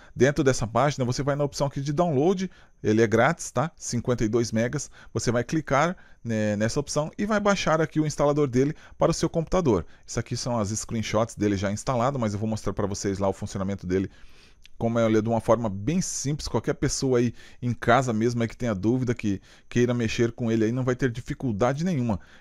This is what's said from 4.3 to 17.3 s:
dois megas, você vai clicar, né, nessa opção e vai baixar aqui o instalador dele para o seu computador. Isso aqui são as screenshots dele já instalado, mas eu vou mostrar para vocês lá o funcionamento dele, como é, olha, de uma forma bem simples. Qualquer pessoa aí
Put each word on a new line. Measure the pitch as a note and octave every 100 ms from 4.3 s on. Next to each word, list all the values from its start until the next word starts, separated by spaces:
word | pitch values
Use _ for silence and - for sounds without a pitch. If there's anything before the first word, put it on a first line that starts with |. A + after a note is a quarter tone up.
dois | A#2 A#2
megas, | A2+ A#2+ C#3 - - -
você | A2+ -
vai | A#2 A#2+
clicar, | D#3+ - C3+ E3 F3+ - - A#2
né, | A2 G#2+ G#2
nessa | A2 D3
opção | C#3 D3 D#3 -
e | G3+
vai | G#3+
baixar | G3+ G3 - D#3+
aqui | D#3+ D#3
o | D#3
instalador | - D3 D3 D3
dele | A#2+ C#3 D#3 - -
para | D#3
o | E3
seu | E3
computador. | E3+ D#3+ F#3 E3 G2 D2+ - -
Isso | -
aqui | - A#2+
são | - A#2+
as | G2
screenshots | G#2+ - A#2 G#2+ G#2+ A#2 -
dele | G2+ G2+
já | G2
instalado, | G#2 - B2+ B2 C#3
mas | A2
eu | G2+
vou | A2
mostrar | A2 -
para | G2+ G#2
vocês | G2 G#2 F#2+
lá | G2
o | F#2+
funcionamento | G2+ G2+ F#2+ G2 F#2+
dele, | F#2 F#2+ - - - - - - -
como | A#2 A#2
é, | A2+
olha, | A2
de | G#2+
uma | A2+
forma | A2+ A2+ A#2
bem | G2 G#2 F3+
simples. | - - C3+ D3 -
Qualquer | A#2 B2 C#3+
pessoa | C#3+ - C3+ B2
aí | B2